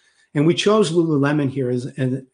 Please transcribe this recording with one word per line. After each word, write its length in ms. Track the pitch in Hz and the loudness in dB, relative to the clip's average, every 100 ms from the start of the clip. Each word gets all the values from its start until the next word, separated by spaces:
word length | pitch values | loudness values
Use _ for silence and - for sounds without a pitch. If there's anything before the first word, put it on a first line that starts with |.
| _ _ _ | _ _ _
And 120 | 151 151 | 0 0
we 60 | |
chose 400 | 170 - 214 180 | 2 2 2 2
Lululemon 560 | 170 165 147 139 151 139 | 0 0 2 2 0 -2
here 220 | 135 123 | -2 -4
as 160 | 123 135 | -4 -6
an, 400 | - 131 131 - | -6 -4 -4 -10